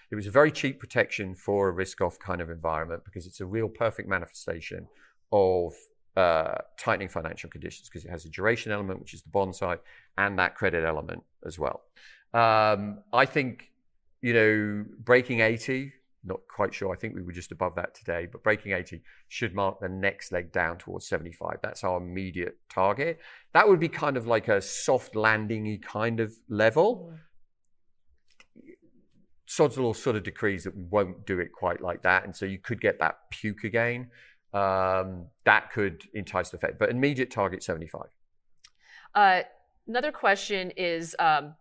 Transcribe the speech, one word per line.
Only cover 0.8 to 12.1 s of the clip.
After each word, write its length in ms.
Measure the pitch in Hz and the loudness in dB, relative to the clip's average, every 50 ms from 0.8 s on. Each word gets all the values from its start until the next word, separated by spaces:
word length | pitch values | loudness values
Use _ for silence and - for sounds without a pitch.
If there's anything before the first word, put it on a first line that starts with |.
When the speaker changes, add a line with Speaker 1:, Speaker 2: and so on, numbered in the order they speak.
| - - - 123 107 - - - 101 92 92 | -14 -4 0 0 0 0 0 -6 -6 -8 -8
Speaker 1:
for 340 | - - - 101 101 98 95 | -10 -4 0 2 2 2 2
a 20 | |
risk-off 460 | 85 90 92 - - - 95 87 - - | 2 0 -4 -4 -2 -2 -2 -2 -2 -6
kind 220 | - 95 90 87 | -8 -8 -6 -6
of 80 | 85 82 | -6 -8
environment 540 | 85 80 80 82 80 78 80 82 82 - - | -10 -6 -4 -2 -2 -2 -4 -4 -8 -10 -10
because 220 | - - 95 82 92 | -14 -16 -14 -16 -14
it's 120 | - - | -12 -12
a 60 | 98 | -10
real 240 | 90 104 113 113 101 | -6 -4 -4 -4 -4
perfect 400 | - - 117 110 - - 101 98 | -2 -2 -2 -2 -2 -4 -6 -2
manifestation 760 | 98 90 85 - _ - - 90 87 85 80 - 92 90 87 - _ _ - _ _ _ _ - | -2 -2 -2 -6 _ -14 -8 -8 -8 -8 -8 -12 -12 -12 -14 -16 _ _ -20 _ _ _ _ 2
of 420 | 110 101 95 92 92 90 87 85 - - - _ _ _ _ _ - | 4 6 6 6 6 4 0 -2 -6 -12 -20 _ _ _ _ _ 2
uh, 400 | 95 92 87 82 80 80 - - - - _ _ - | 4 4 6 4 4 2 0 -4 -6 -8 _ _ -8
tightening 320 | - 117 107 92 98 90 | -2 -2 -2 -2 -4 -8
financial 400 | - 85 80 80 82 - - 82 | -8 -8 -8 -8 -10 -10 -14 -16
conditions 400 | - 78 - 85 - - _ - | -16 -14 -14 -14 -14 -14 _ -18
'cause 160 | - 87 - | -18 -16 -14
it 40 | 90 | -12
has 160 | 90 80 80 | -14 -14 -14
a 40 | 80 | -14
duration 420 | 78 - 95 110 120 120 - 110 | -10 -2 0 0 0 0 -2 -6
element, 280 | 104 104 101 95 95 90 | -6 -6 -4 -6 -8 -10
which 140 | 98 - - | -10 -18 -20
is 80 | 82 - | -20 -20
the 60 | - | -2
bond 260 | - 101 98 95 92 | 0 0 0 0 -2
side, 240 | - 98 87 87 85 - - - - _ _ - 95 | -4 -2 -4 -4 -4 -6 -18 -20 -20 _ _ -2 0
and 220 | 101 101 98 92 | 0 0 2 2
that 160 | 90 92 - | 0 0 0
credit 280 | - 104 92 82 85 80 | 0 -2 0 2 2 0
element 380 | 82 78 76 78 80 85 82 _ _ _ _ - | 0 -2 -2 -4 -8 -10 -12 _ _ _ _ -14
as 140 | 78 80 87 | -14 -8 -4
well. 260 | 76 64 - - _ _ _ _ - - | -4 -4 -4 -4 _ _ _ _ -20 -20